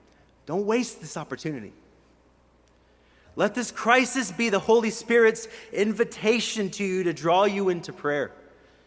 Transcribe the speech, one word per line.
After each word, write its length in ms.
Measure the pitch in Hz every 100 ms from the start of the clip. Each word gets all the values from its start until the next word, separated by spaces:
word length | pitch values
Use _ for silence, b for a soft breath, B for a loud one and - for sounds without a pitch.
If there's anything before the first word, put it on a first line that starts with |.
| _ b b _ -
don't 200 | 175 208
waste 340 | 233 240 -
this 160 | 156 170
opportunity. 560 | 147 - 160 139 101 - _ _ _ _ _ _ _ _ _ b b b b b b -
Let 180 | 202
this 160 | 226 233
crisis 640 | - 214 254 254 269 202
be 160 | 170 233
the 100 | 196
Holy 320 | 208 233 220
Spirit's 560 | - - 233 220 220 - B B
invitation 1000 | 165 208 202 233 - 214 240 - 226 190
to 120 | -
you 220 | 196 185
to 80 | 175
draw 320 | 147 160 180
you 240 | 208 196 190
into 240 | 175 -
prayer. 400 | - 147 147 117 - - - b b